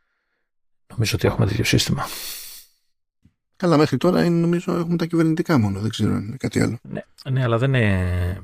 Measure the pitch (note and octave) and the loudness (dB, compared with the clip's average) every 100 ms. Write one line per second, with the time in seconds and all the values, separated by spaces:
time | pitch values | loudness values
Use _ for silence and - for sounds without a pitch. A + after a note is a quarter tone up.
0 | _ _ _ _ _ _ _ _ - - | _ _ _ _ _ _ _ _ -12 -4
1 | A2 - G#2+ - G#2+ - - - - C3+ | -2 0 0 2 0 0 0 0 0 -4
2 | - - - - - - - _ _ _ | -6 -10 -12 -12 -16 -18 -20 _ _ _
3 | _ _ _ _ _ - F3+ D3+ D3+ B2+ | _ _ _ _ _ -4 2 4 4 2
4 | F3 F3 E3 E3+ E3+ F3 F3 F3 E3+ E3+ | 2 2 2 2 2 0 -2 -2 -2 -2
5 | E3 E3 D#3+ D#3+ E3+ D#3 G#2 G2 G#2+ - | 0 0 2 2 2 2 2 0 -4 -2
6 | G#2 G2 G2 C3+ - A2+ A2 A2+ - - | 0 0 -4 -6 -4 0 0 -2 -8 -12
7 | - - - C3 B2+ A#2 C3+ C3 G#2+ F#2+ | -12 -14 -4 -2 0 2 2 2 2 2
8 | F2+ F2+ F2+ F#2 | 0 0 -2 -4